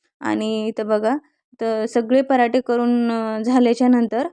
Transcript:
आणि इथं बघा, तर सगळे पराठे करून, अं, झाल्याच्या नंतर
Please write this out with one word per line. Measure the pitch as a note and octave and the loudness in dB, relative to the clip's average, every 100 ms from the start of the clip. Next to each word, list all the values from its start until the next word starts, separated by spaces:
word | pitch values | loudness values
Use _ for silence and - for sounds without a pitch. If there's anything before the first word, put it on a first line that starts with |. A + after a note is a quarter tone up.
| _ _ | _ _
आणि | A3 G#3+ A3 A3 A3 | -6 -4 -2 -4 -6
इथं | A3 G#3+ | -6 -2
बघा, | G#3+ G#3+ C#4+ - _ _ _ | 0 0 -2 -6 _ _ _
तर | A3+ A3 A#3 | -4 -4 -2
सगळे | A#3+ A3 C4 | -2 2 2
पराठे | C4+ C4 A#3+ B3+ | 2 2 2 0
करून, | B3 A#3+ A#3+ A#3+ A#3 | 0 0 0 0 0
अं, | A3+ A3 A3 | -2 -4 -4
झाल्याच्या | A3 B3+ A#3+ A#3 B3 | 0 4 4 4 4
नंतर | B3 A#3 A3+ F4 | 2 2 -2 -4